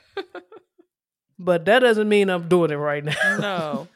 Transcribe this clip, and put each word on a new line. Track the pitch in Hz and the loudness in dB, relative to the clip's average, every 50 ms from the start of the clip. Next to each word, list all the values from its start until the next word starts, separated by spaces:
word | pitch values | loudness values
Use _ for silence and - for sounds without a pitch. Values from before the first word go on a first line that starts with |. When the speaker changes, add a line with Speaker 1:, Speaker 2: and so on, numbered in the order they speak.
| _ _ _ 392 370 - - 349 - _ 440 - - _ _ _ _ _ _ _ _ _ _ _ _ _ _ - | _ _ _ -12 -12 -12 -16 -20 -20 _ -20 -20 -20 _ _ _ _ _ _ _ _ _ _ _ _ _ _ -8
Speaker 1:
But | 180 180 175 170 160 | -2 -2 -2 0 2
that | 190 226 254 | 2 4 4
doesn't | 254 240 220 214 214 214 | 4 4 2 2 2 2
mean | 208 208 196 190 | 2 2 2 2
I'm | 180 175 170 165 | 0 -2 0 2
doing | 180 175 170 151 | 2 2 4 2
it | 147 | 0
right | 143 147 147 147 147 147 | -2 -4 -4 -4 -4 -4
now. | 147 143 - - 196 - 202 | -6 -4 -2 -2 -2 0 -2
Speaker 2:
No. | 208 202 190 170 160 151 151 147 160 - _ | -4 -4 -4 -4 -4 -6 -6 -8 -10 -14 _